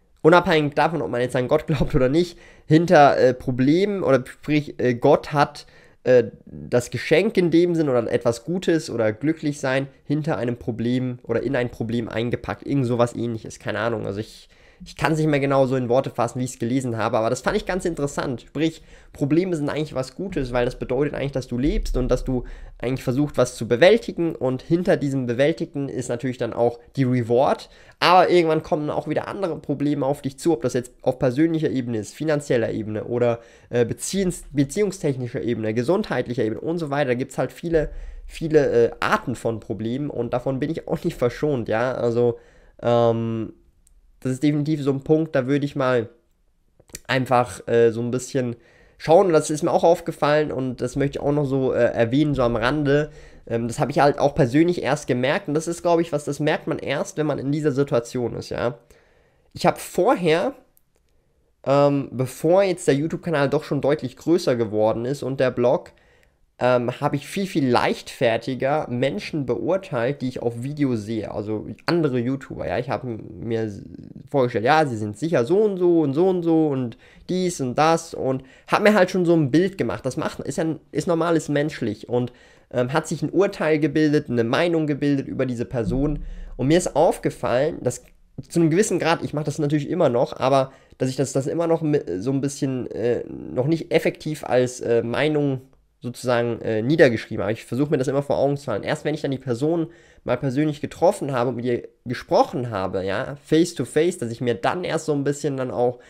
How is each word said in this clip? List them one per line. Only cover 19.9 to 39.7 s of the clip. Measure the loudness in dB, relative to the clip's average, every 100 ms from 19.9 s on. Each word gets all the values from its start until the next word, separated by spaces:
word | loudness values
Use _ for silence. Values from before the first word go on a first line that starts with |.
was | -6 -8
Gutes, | -8 -8 -6 -2
weil | -2 -2
das | -4
bedeutet | -4 -2 -2
eigentlich, | -2 -4
dass | -6 -6
du | -2
lebst | 0 0 -2 -2
und | 0
dass | 0
du | 0 -4 -6 -12 -18 -8
eigentlich | -4 -4
versucht, | -2 0 0 0
was | -2 -2
zu | -4
bewältigen | 4 6 6 2 -4 -4
und | -2 -4 -4
hinter | -2 0 2 0
diesem | 0 -2 -2
Bewältigen | 0 0 0 -6 -6 -6
ist | -6 -6
natürlich | -4 -4 -4
dann | -4
auch | 0 0 0 -6 -2
die |
Reward, | 2 2 2 2 2 0 -6 -20 -20 _
aber | 6 8 8
irgendwann | 6 4 2
kommen | 0 -2 -2
auch | -4 -2
wieder | -4 -4
andere | -4 -6 -6
Probleme | -6 -2 -2 0
auf | -2 -2
dich | -6 -2
zu, | 0
ob | 0
das | 0
jetzt | -2 -4 -4
auf | -2 0
persönlicher | 0 2 2 2 0
Ebene | -2 -2 -4
ist, | -6
finanzieller | -6 -2 0 0 0 0
Ebene | -2 -6 -6
oder, | -4 0 2 0 -6 -20 -4
äh, | 0 0
beziehungs-, | -2 -6 -2 -2 -4 -4
beziehungstechnischer | -2 0 0 -2 0 -4 -4 -6 -4
Ebene, | -4 -2 -2
gesundheitlicher | 0 2 0 0 -4 -2 -2
Ebene | -2 -2
und | -4 -4
so | -4
weiter. | -2 0
Da |
gibt's | 0 -2 -4
halt | -4
viele, | -6 -2 0 0 -6 -14 -14 -16
viele, | -8 2 4 4 4 2
äh, | 2
Arten | 0 0 -2 -4
von | -4 -4
Problemen | -6